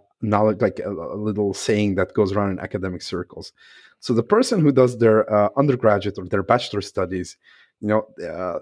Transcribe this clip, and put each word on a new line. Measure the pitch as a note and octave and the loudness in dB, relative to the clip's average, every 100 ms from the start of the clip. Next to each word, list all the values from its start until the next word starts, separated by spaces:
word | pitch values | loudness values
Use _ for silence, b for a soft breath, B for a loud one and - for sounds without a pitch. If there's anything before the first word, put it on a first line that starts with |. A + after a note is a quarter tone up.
| - _ | -10 _
knowledge, | G#2+ G#2 G#2+ F#2+ | -2 2 2 2
like, | G#2 - | -2 -2
a, | G2+ | -8
a | F2+ E2 G2+ | -8 -8 -6
little | G#2+ G2+ G2+ | -4 -2 -2
saying | G2 - G#2+ G#2 F#2+ | -2 -2 0 0 0
that | F2+ | -2
goes | - G2 | 0 0
around | G2+ G2+ | 0 -2
in | F#2 | -4
academic | F#2+ F#2+ F#2 F2+ | -8 -8 -8 -8
circles. | - F2 - - - b b b b b | -8 -8 -10 -14 -20 b b b b b
So | - | -2
the | B2 | 0
person | A3 A3 C4 G#3 | 2 2 4 2
who | D3 | 4
does | C3 B2+ A#2+ | 4 4 4
their, | A#2 A2 - | 4 4 4
uh, | G#2 G#2 - | 2 2 2
undergraduate | D3 B2 A2+ G2+ G2+ G2 | 0 2 2 2 -2 -8
or | F2+ | -4
their | G2 | -2
bachelor | F#2+ A#2+ - G#2 | 2 0 0 -6
studies, | - - F2+ F#2 F2+ - b b b _ | -6 -4 -4 -4 -8 -14 b b b _
you | G#2 | -2
know, | G#2+ - - F2 | 0 -2 -10 -10
uh, | D#2+ F2+ E2+ | -8 -6 -6